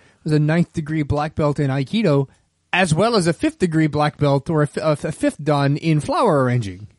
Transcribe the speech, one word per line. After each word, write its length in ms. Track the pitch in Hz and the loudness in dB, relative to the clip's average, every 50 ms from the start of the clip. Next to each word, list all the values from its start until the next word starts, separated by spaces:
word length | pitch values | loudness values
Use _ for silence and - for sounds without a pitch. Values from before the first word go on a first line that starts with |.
| _ _ _ _ _ | _ _ _ _ _
was 100 | 165 151 | -2 0
a 60 | 151 | 0
ninth 340 | 151 151 156 175 175 - _ | 2 2 2 0 0 0 _
degree 300 | - 151 143 156 156 151 | -8 -8 -4 -4 -4 -2
black 320 | 135 156 147 147 156 - | -2 -2 -2 -4 -4 -4
belt 240 | - 156 147 143 - | -2 -2 -2 0 0
in 100 | 147 135 | -2 -2
Aikido, 580 | 131 139 139 123 - 220 226 180 143 139 139 - _ _ _ _ _ _ _ _ - | -2 -2 -4 -2 -2 0 2 2 2 2 0 -2 _ _ _ _ _ _ _ _ 0
as 200 | 175 190 175 156 | 0 2 2 2
well 200 | 156 196 233 240 | 2 2 2 2
as 120 | 214 175 170 | 2 2 0
a 60 | 160 | -2
fifth 260 | - - 311 - - | 0 -2 -4 -2 0
degree 260 | 185 180 156 160 160 151 | -2 0 2 2 0 2
black 300 | 139 147 147 151 - - | 2 0 -2 -2 0 0
belt 320 | 147 143 139 139 - - | 0 2 2 0 0 -2
or 120 | 170 151 | 0 0
a 20 | 147 | 0
f-, 140 | 139 - - | 0 -2 -4
a 100 | - 156 | -2 -2
f-, 160 | 151 - - | -2 -2 -4
a 60 | 165 | -8
fifth 260 | - - - 294 - - | -6 -2 -2 -2 -2 -2
dan 360 | 151 147 147 143 139 139 143 151 | -2 -2 0 0 2 0 0 0
in 220 | - 165 160 151 | 0 0 0 0
flower 440 | 143 - 285 359 294 220 165 143 131 | 0 -2 -2 0 2 2 2 2 2
arranging. 440 | 127 120 123 113 98 90 92 107 - _ | 2 0 -2 -2 -4 -10 -12 -16 -20 _